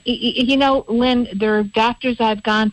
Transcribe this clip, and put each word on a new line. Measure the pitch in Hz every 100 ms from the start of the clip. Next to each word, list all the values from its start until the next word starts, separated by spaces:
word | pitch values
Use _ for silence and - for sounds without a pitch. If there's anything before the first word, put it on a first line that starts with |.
| -
y-, | -
y-, | 240 -
you | 247 269
know, | 277 269 -
Lynn, | 233 254 247 240 196
there | 214 214
are |
doctors | 208 226 233 247 254 233
I've | 220 208
gone | 220 214 214